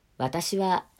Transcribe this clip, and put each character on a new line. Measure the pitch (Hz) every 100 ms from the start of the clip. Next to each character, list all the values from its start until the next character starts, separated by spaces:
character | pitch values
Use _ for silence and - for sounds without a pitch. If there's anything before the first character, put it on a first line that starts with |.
| _ -
私 | 131 165 - 196
は | 190 180 - _